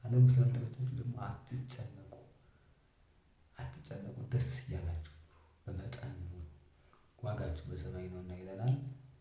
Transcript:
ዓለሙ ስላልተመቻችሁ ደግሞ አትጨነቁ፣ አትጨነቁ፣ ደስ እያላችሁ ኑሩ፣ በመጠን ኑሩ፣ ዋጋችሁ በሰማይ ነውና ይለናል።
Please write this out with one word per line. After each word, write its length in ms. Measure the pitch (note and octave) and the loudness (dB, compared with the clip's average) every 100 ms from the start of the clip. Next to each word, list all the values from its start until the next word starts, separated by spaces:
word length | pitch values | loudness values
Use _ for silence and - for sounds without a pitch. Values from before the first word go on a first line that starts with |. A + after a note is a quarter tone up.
ዓለሙ 220 | A#2 B2 B2+ | 4 10 10
ስላልተመቻችሁ 680 | B2+ B2 B2 - - B2+ | 10 6 4 -2 -2 -2
ደግሞ 220 | B2 A#2+ A#2 | -2 -4 -4
አትጨነቁ፣ 880 | G2+ - - B2 - - A2 - - - - - - - _ _ _ _ _ _ _ _ _ - | -6 -8 -8 -8 -8 -8 -10 -10 -16 -18 -20 -20 -20 -20 _ _ _ _ _ _ _ _ _ -14
አትጨነቁ፣ 600 | B2+ - - - G3+ - - | -12 -12 -12 -10 -10 -10 0
ደስ 220 | - - - | 2 2 -2
እያላችሁ 560 | - E2+ - - - - | -4 -4 -2 -4 -6 -16
ኑሩ፣ 140 | - - - _ | -20 -20 -20 _
በመጠን 540 | - F2 A2 - - F2 | -8 -6 -6 -8 -8 -8
ኑሩ፣ 260 | F2 F2+ E2 - - _ - - - - | -10 -10 -12 -14 -20 _ -20 -20 -20 -10
ዋጋችሁ 460 | G#2 G#2+ - - - | -6 -4 -4 -4 -6
በሰማይ 400 | - - F#2 F#2 | -8 -6 -8 -8
ነውና 240 | F2+ F2+ F2+ | -10 -10 -10
ይለናል። 400 | F#2 G2 A#2+ C3+ - - - - | -10 0 2 2 0 -10 -18 -20